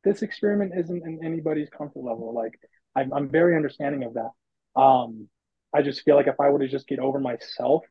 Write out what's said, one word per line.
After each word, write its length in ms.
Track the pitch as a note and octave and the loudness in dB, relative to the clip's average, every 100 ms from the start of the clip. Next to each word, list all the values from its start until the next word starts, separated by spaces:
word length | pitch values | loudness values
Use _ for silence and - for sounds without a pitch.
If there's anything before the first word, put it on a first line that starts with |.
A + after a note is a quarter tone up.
this 180 | G3 G3+ | 0 0
experiment 500 | G#3+ - G#3 G#3 G3 F3+ | -4 -2 -2 0 -2 -4
isn't 300 | E3+ F3 E3 | -4 -6 -8
in 180 | D#3+ | -10
anybody's 440 | D#3+ E3 D#3 D3+ D3+ | -6 -4 -4 -4 -6
comfort 320 | - D3 C#3+ | -10 -14 -12
level. 300 | B2+ A2+ A2+ | -10 -8 -8
Like, 240 | A#2 A2+ _ _ _ _ C3 | -6 -8 _ _ _ _ -4
I'm, 160 | C3+ | -2
I'm 160 | C3+ C#3+ | -2 0
very 260 | D#3 F3 E3 | 4 4 4
understanding 480 | D3 - C#3+ C#3+ | 0 -4 -6 -4
of 100 | A#2+ | -6
that. 680 | A#2 A2+ - _ _ _ C3 | -6 -8 -10 _ _ _ 4
Um, 480 | C3+ C3 A#2+ A2 G#2+ _ _ _ _ | 6 6 2 -10 -18 _ _ _ _
I 80 | D3 | 0
just 200 | C#3+ C3+ | 0 0
feel 140 | - C#3+ | 4 4
like 100 | C#3 | 4
if 140 | C3+ | 2
I 80 | C#3+ | 2
would've 200 | C#3+ C3+ | 2 0
just 180 | C3+ - | -4 -6
get 100 | C3+ | -4
over 220 | C3 C#3 | -2 -2
myself 640 | C3 A#2 - - B2 D#3 - | -4 -6 -12 -6 0 0 0